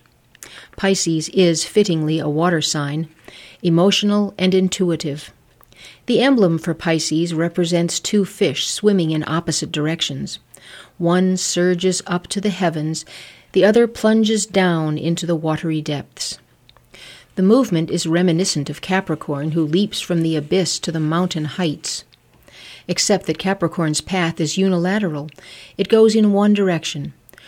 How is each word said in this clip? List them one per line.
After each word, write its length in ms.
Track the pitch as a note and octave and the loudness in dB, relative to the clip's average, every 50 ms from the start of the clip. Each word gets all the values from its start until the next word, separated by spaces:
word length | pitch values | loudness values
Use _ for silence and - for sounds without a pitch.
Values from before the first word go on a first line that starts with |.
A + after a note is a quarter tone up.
| _ _ _ _ _ _ _ _ - - - - - - - - | _ _ _ _ _ _ _ _ -20 -20 -20 -20 -20 -20 -10 -4
Pisces 500 | - G3 G3 F#3 - E3+ E3 D#3 D3+ - | 0 0 0 0 0 0 -2 -2 -4 -2
is 360 | - F#3+ F3+ E3+ E3 D#3 - | 2 2 4 4 4 0 -2
fittingly 540 | - - G#3+ G#3 F#3 E3 D#3+ D#3 D#3 D#3+ D#3+ | 0 0 2 2 2 0 0 0 0 -2 -2
a 100 | D3 D3+ | -2 -2
water 320 | D3 D#3 E3 F3+ F3 D#3 | 0 0 2 2 2 0
sign, 480 | D#3 - - D#3 C#3+ C#3+ D3 D#3 D#3+ D3+ - _ _ - - - - - - - - | 0 -2 -2 -4 -4 -4 -4 -6 -6 -8 -10 _ _ -20 -20 -20 -20 -20 -14 -4 0
emotional 720 | F3 E3 E3 F3+ G3+ F#3+ - G#3 G3+ G3+ G#3 G#3 G3 - - | 2 4 4 4 4 4 2 2 2 2 2 0 -2 -2 -2
and 160 | F#3 F#3 F#3 | 0 2 2
intuitive. 800 | F#3+ F#3+ F#3 - - F#3+ F3 E3 D#3 - D3+ C#3 D3+ - - - _ _ _ _ _ _ _ _ - - - - _ _ | 2 2 2 0 0 0 0 0 -2 -2 -6 -6 -8 -10 -16 -20 _ _ _ _ _ _ _ _ -20 -20 -20 -20 _ _
The 160 | - A#3+ - | 0 2 2
emblem 380 | A#3+ C#4 C#4 A#3+ G3 E3+ E3 D#3+ | 4 4 4 6 4 4 4 2
for 140 | - F3 D#3 | 0 -4 -6
Pisces 600 | - - F3 E3 D#3+ D#3 - D3+ D#3+ E3+ E3+ E3+ | -2 0 0 0 0 0 0 0 0 0 0 0
represents 640 | D#3 E3 E3+ E3+ F#3 F3 E3 F3 E3+ E3+ E3 - - | 0 -2 0 0 0 0 2 2 2 0 0 -2 -6
two 260 | - - - G#3 F#3+ | -4 0 0 0 0
fish 440 | - - - G3+ D3+ C#3+ - - - | 0 -2 -2 0 0 0 -2 -4 -6
swimming 400 | - - - G#3+ G3+ F#3+ E3 D#3 | -4 0 2 2 2 2 2 0
in 180 | D#3+ D#3 D3+ - | 0 -2 -2 -2
opposite 440 | D3+ E3 - - D3+ - D#3 - | -4 -2 -2 -2 -4 -4 -4 -4
directions. 640 | - D#3 D3 D#3 E3 E3+ - - C#3 C3+ C#3+ - - - _ _ - - - - - - - - _ - | -4 -4 -2 -2 -2 -4 -4 -6 -6 -8 -8 -10 -10 -14 _ _ -20 -20 -20 -20 -20 -20 -20 -20 _ -2
One 380 | E3+ E3+ F3 F3+ F#3 F#3 F#3 | 0 2 2 4 2 2 0
surges 680 | F3+ - - - F3+ F3 F#3 F3+ E3+ F#3 F#3 F3 - - | 0 -2 -4 -2 0 0 0 0 0 0 -2 -2 -2 -4
up 220 | - F3 F3 - - | -4 -4 -4 -4 -6
to 120 | - G3+ | -6 -4
the 120 | F#3+ G#3 | -4 -4
heavens, 540 | F3 F3+ G3 E3+ D#3+ D#3 D3+ D#3 D#3+ - - - - - - - - - _ _ - | -2 0 -2 -2 0 -2 -4 -4 -4 -6 -8 -12 -18 -20 -20 -20 -20 -20 _ _ 2
the 120 | G3 F3+ | 4 4
other 220 | G3+ G#3+ A#3 A#3 A3+ | 6 6 4 2 2
plunges 580 | A#3 - - A3 A3 A3 A3 G#3 A3 G#3 - | 0 0 2 2 4 4 4 2 0 0 -2
down 540 | - - G3 F#3 F3+ E3+ D#3+ D#3 D3+ D3+ D3+ | -2 0 2 2 2 2 0 0 -2 -2 -2
into 260 | - E3 E3+ E3+ E3+ | -2 -2 -2 -2 -2
the 100 | E3 E3+ | -2 -2
watery 460 | D#3 D#3+ D#3 D#3 D#3 - E3 D#3 D#3 | -2 -2 -2 -4 -2 -2 -4 -4 -4
depths. 560 | D3+ D#3 D3 C#3 C3+ - _ - - - - - _ _ _ _ _ _ _ _ _ _ - - - - - - - _ _ | -4 -4 -6 -6 -8 -12 _ -12 -10 -10 -10 -12 _ _ _ _ _ _ _ _ _ _ -20 -20 -20 -20 -20 -20 -20 _ _
The 80 | - F#3 | 2 4
movement 460 | F#3+ A3 C4+ B3+ - F3 D#3+ E3 - | 6 6 6 4 2 0 -2 -2 -2
is 160 | - F3 - | -2 -4 -2
reminiscent 640 | E3 D#3+ E3+ F3+ F#3 D#3+ E3 F#3+ - - D3+ C#3+ - | 0 0 2 2 2 2 2 0 -2 -2 -4 -4 -6
of 120 | D3 - | -8 -10
Capricorn, 680 | - - F#3 F#3+ F#3+ - D#3+ - - - D3 C#3 D3 D#3+ | -6 -4 -2 -2 -2 -2 -6 -6 -6 -6 -6 -4 -4 -2
who 140 | D3+ E3+ D#3+ | -2 -2 0
leaps 340 | D3 D#3 F#3 G#3 G3+ - - | 0 0 0 0 -2 -4 -8
from 220 | - - F3+ E3+ | -6 -4 -2 0
the 140 | E3 E3 D#3+ | 0 0 -2
abyss 420 | D#3 D3 D3 - F#3+ F3 - - - | -2 -2 0 0 0 0 0 -4 -6
to 120 | - F3 | -6 -6
the 80 | D#3+ D#3+ | -4 -2
mountain 460 | D#3 D3+ D#3+ F3 F#3 F3+ - D#3+ D3+ | -2 0 0 0 0 -2 -2 -4 -6
heights, 580 | D3 - - F3+ D#3+ C#3+ - - - - - - _ - _ _ _ _ _ _ _ - - - - - - - - | -6 -4 -4 -4 -4 -4 -6 -8 -10 -10 -10 -12 _ -20 _ _ _ _ _ _ _ -20 -20 -20 -20 -20 -14 -10 -6
except 380 | F3 - - - G#3 F#3 - | -4 -2 0 2 0 0 0
that 140 | - D#3 - | -2 -6 -4
Capricorn's 600 | - F#3+ G3 G3 F3 E3 - - E3 D#3 D3+ - | -2 -4 -2 -2 -2 -4 -2 -2 -2 -2 -2 -4
path 380 | - - G3 F#3 E3+ E3 E3 - | -4 -4 -2 -2 -2 -2 -2 -2
is 200 | E3 D3 - F#3+ | -4 -2 0 0
unilateral. 680 | F#3+ F#3+ F#3 E3+ E3+ F#3 G3 G#3+ G#3+ F3 D3+ D3 C#3+ D#3 - - - - - - - - - | 0 2 2 2 0 0 0 0 -2 -2 -4 -6 -8 -10 -14 -18 -20 -20 -20 -20 -20 -12 -6
It 140 | - G3 - | -6 -2 2
goes 260 | A3 A3 A3 A3+ G#3+ | 4 6 6 6 6
in 180 | A3 G#3+ G#3 G3 | 4 4 4 4
one 200 | G3 G#3 G#3 G#3 | 4 4 4 4
direction, 600 | G3+ G3 F#3+ E3+ D#3 - - - D3 C#3 D3 - _ _ - - - - | 2 2 0 0 -2 -4 -6 -8 -8 -10 -10 -12 _ _ -20 -20 -20 -20